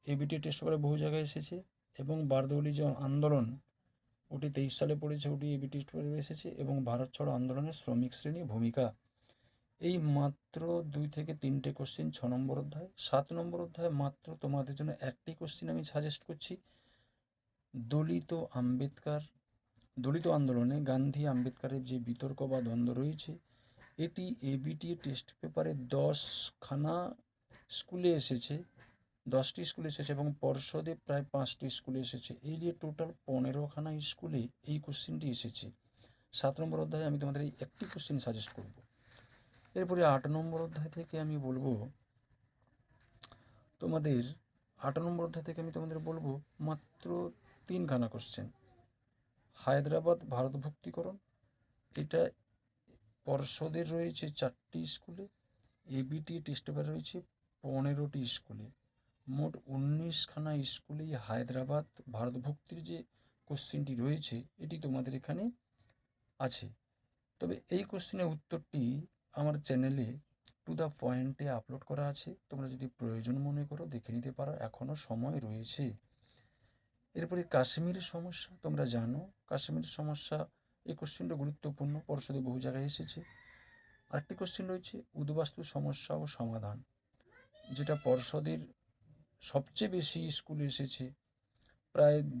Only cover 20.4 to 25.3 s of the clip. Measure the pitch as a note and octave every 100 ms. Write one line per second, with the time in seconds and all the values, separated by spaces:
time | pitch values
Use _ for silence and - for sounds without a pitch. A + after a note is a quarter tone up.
20.4 | C3+ B2 A#2+ C#3+ C#3+ C3 C#3 C#3 D3 B2+
21.4 | B2+ B2+ C3+ C3+ B2+ B2+ A#2+ A#2+ C3+ C#3
22.4 | C#3 C3 A#2+ A#2 A#2+ B2 C#3+ D#3 - D#3+
23.4 | - _ _ - - - E3 - F3+ A#3+
24.4 | C3+ C3+ C#3+ D#3 E3 E3+ C#3+ C3 -